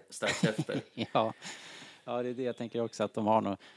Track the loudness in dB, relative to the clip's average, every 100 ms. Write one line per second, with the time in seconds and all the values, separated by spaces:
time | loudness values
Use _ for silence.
0 | -10 -4 -2 2 2 2 -2 -4 -6 -6
1 | 0 2 2 -2 -12 -14 -14 -16 -18 -14
2 | -6 -4 -2 -2 -4 -4 -4 -2 -2 0
3 | -2 2 4 6 4 -2 -6